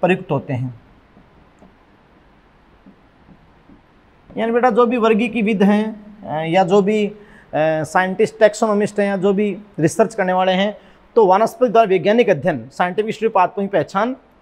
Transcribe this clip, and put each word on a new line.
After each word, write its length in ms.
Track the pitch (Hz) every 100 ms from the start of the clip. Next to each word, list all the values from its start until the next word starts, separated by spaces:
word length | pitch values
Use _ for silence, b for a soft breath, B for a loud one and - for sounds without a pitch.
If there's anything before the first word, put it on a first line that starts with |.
प्रयुक्त 300 | 175 185 -
होते 220 | 139 -
हैं। 280 | 127 127 117 _ _ _ _ _ _ _ _ - _ _ _ _ _ _ _ _ _ _ _ _ _ _ _ _ - _ _ _ - _ _ _ _ - -
यानी 140 | 226
बेटा 180 | 233 254
जो 160 | 220 233
भी 120 | 247
वर्गीय 300 | 220 214 240
की 140 | 240
विद 220 | 208 196
हैं, 420 | 202 208 220 - - -
अ, 220 | - 151 160
या 180 | 185
जो 180 | 175 202
भी, 260 | 196 214 208
अ, 80 | - B B B 143
साइंटिस्ट, 840 | 160 156 147 185 185 190 214 -
टैक्सोनॉमिस्ट 600 | 214 214 220 208 208 -
हैं 80 | 202
या 100 | 196
जो 160 | 196
भी 240 | 196 208 185 - -
रिसर्च 360 | 160 - 185 -
करने 180 | 185
वाले 180 | 185 185
हैं, 260 | 185 208 202 b b b 240
तो 100 | 190
वनस्पति 460 | 190 226 - 247
द्वारा 160 | 220 214
वैज्ञानिक 420 | 190 165 233 208
अध्ययन, 400 | 160 180 139 127
साइंटिफिक 460 | - 180 180 220 -
स्टडी, 120 | 220
पादपों 360 | 196 180 -
की 40 | 196
पहचान, 480 | 190 143 190 233 262 _ _